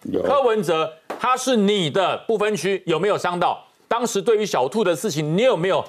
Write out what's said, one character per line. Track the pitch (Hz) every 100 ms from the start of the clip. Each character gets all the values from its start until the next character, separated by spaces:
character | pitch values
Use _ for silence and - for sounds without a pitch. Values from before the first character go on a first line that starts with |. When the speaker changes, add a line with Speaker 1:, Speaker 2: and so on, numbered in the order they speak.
Speaker 1:
有。 | - -
Speaker 2:
柯 | - 285
文 | 254 220
哲， | 165 160 156 - - -
他 | 240
是 | 254 254 240
你 | 196 208 160
的 | 175 170 123 -
不 | 220
分 | 208
区， | 208 175 190
有 | - 156
没 | 202
有 | 170
伤 | 180 180
到？ | 170 104 - _ -
当 | 233 233
时 | 202
对 | 185 214
于 |
小 | 208 185 185
兔 | 214
的 | 190
事 | 170 220
情， | 151 151 170
你 |
有 | 254 185
没 | 185
有 | 156